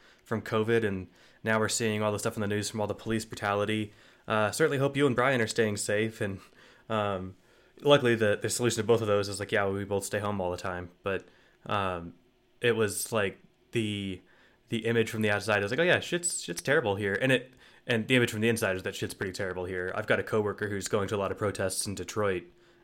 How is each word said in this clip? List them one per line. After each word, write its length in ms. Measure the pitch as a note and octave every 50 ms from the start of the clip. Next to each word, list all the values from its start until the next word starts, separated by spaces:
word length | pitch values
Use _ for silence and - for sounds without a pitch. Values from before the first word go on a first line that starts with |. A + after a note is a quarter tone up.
| _ - - _ _
from 180 | - A#2 G#2+ G2
covid, 420 | - A#2 A2 A2 A2 A#2 A#2 G#2+
and 220 | G#2 G2 F#2 F#2 - - - - - _ _ -
now 140 | A2 A2 A2
we're 100 | A2 G#2
seeing 340 | - - A#2+ A2 G#2+ G#2+ G#2+
all 100 | G#2+ G#2
the 60 | G2
stuff 180 | - A2+ A2
in 40 | A2 G#2+
the 40 | G2+
news 200 | G#2 G#2 G2+ -
from 100 | - A2
all 60 | G#2
the 80 | G2+ G2+
police 300 | - - A2+ A2+ A2 A2
brutality. 680 | - - - A2 G2+ G2+ G2+ G#2 G2+ G#2+ G#2+ G#2+ G#2 - - - - - _ _ -
Uh, 220 | A2 G#2+ G#2+ G2+
certainly 280 | - - D#3+ D3+ C#3+ B2+
hope 180 | C3+ C#3 C3+
you 100 | C#3 C#3+
and 100 | C#3 A#2+
Brian 240 | A#2+ B2 C#3 C3+ B2
are 60 | A2
staying 300 | G#2 - - A2+ G#2+ G#2 G2+
safe, 420 | - - G#2 G#2 A2 A2 A2 -
and, 180 | A2 G2 F#2+ F#2 - - _ - - - - _ _ -
um, 460 | A2 G#2+ G#2 G2+ G2 F#2 F#2 F#2 F#2+ - _ _ _ _ _ _ _ - -
luckily 320 | C#3+ C#3+ C#3 B2+ A#2+ A#2
the, 240 | A2 A2 G#2 G#2 -
the 100 | - A2
solution 260 | - - B2 A#2+ A2 A2+ G#2
to 40 |
both 140 | G2+ A#2 G#2+
of 60 | A2+
those 220 | G#2 G2+ G#2 G2 G2+
is, 100 | G2+ F#2+
like, 100 | G2+ F2+
yeah, 160 | A2 G#2 G2+
we 180 | G2 G2 G2 G2+
both 200 | F#2+ G2+ G2 F#2+
stay 140 | - - G#2
home 220 | G2+ G#2 G#2 G2
all 100 | F#2 F2+
the 60 | F2+ F2
time. 320 | - F#2+ F#2 F2+ F2+ F2 - _ _
But, 220 | G2 F#2+ F2+ - - - _ _ _ _ _ _
um, 460 | A2 G#2+ G#2 G2 F#2+ F2+ E2+ E2+ E2+ - - _ _ _ _ _ _ _ _
it 160 | - A#2+ A2+
was, 340 | A2+ A2 G2+ G2 - - - A#2
like, 280 | A2 G2+ G2 F2+ - - _ _ _ _ _ -
the, 480 | A#2+ A2 G#2 G#2 G2+ G2+ G2 F#2 F2+ - _ - _ _ _ _ _ _ _
the 160 | A#2 A2+ A2
image 240 | A2+ A#2 A#2 A2 A2
from 120 | - A2 A2
the 80 | G#2+
outside 320 | G#2 G2+ F#2+ A2 G#2+ G2+ G2+
is 60 | G2+ B2
like, 80 | C#3
"Oh 40 | E3+
yeah, 140 | F3+ D3+ G#2
shit's, 420 | - - E3+ F3 F3 - - - -
shit's 200 | - F3 - -
terrible 320 | - C#3 D#3+ B2+ G#2 G2
here," 220 | G2 G#2 G2 G2 -
and 120 | C3 C3 C3
it, 220 | B2 - - - - - - - - _ -
and 160 | B2 A2 G#2+
the 100 | - B2+
image 140 | B2+ A#2+ A2
from 100 | - G#2+
the 80 | A2 A#2
inside 280 | A2+ G#2+ A2 G2 F#2
is 80 | F#2 F#2
that 100 | G2+ G2
shit's 180 | - A2+ G2 -
pretty 180 | - A2 F#2+ F2+
terrible 320 | - G2+ F#2 F2+ F2+ F2+
here. 280 | F2+ F#2 F2+ F2+ F#2 F#2
I've 100 | G2+ G#2+
got 140 | - A#2+ G2+
a 20 | -
coworker 460 | - - A2 G#2 G2+ F#2+ - G#2+ G2+
who's 200 | G#2 G2 F#2 -
going 200 | - G#2+ G2 F#2+
to 80 | A2
a 20 | G2+
lot 120 | G2 F#2 F#2
of 40 | -
protests 480 | A2 G2+ F#2+ - G2+ F#2+ - - -
in 80 | G#2+ G2
Detroit 480 | F#2+ F2+ - - G#2+ G#2 G2+ F#2+ F2+ E2+ - - _ _ _ _ _